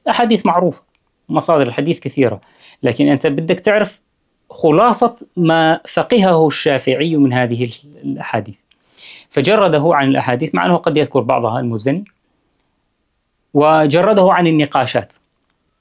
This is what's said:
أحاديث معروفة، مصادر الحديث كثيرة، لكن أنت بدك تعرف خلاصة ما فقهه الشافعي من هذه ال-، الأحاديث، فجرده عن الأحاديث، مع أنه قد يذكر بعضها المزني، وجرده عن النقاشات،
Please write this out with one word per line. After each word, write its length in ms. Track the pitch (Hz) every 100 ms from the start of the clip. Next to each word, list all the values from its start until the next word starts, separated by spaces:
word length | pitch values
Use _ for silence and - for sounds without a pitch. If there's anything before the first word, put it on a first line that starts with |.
| -
أحاديث 360 | 226 240 226 202
معروفة، 380 | 175 180 - _ _ _ _ -
مصادر 380 | 156 - 156 123
الحديث 320 | - 147 165
كثيرة، 420 | 127 - 120 104 - _ - _
لكن 240 | 127 123 147
أنت 200 | 143 160
بدك 320 | 143 165 185
تعرف 420 | - 208 202 - _ _ _ _ -
خلاصة 800 | - 160 151 240 214 233 233 - -
ما 440 | 165 165 160 160 -
فقهه 600 | - 156 247 190 165 156
الشافعي 680 | - 156 131 131 127 160 156
من 180 | 139
هذه 320 | 127 123 120 120
ال-، 360 | - 143 -
الأحاديث، 520 | 143 139 - 113 101 - _ _ _ _ - - _
فجرده 600 | - 135 214 190 151 151
عن 140 | 147 135
الأحاديث، 480 | 135 - 123 156 180
مع 100 | 180
أنه 100 | 175
قد 220 | - 151
يذكر 220 | 143 135
بعضها 400 | 120 131 117 120
المزني، 440 | 120 113 123 165 208 _ _ _ _ _ _ _ _ _ _ _ _ _ _
وجرده 800 | 143 151 156 151 160 196 202 185
عن 160 | 175 170
النقاشات، 680 | 156 143 143 123 120 104 _ _ _ _ _ _ _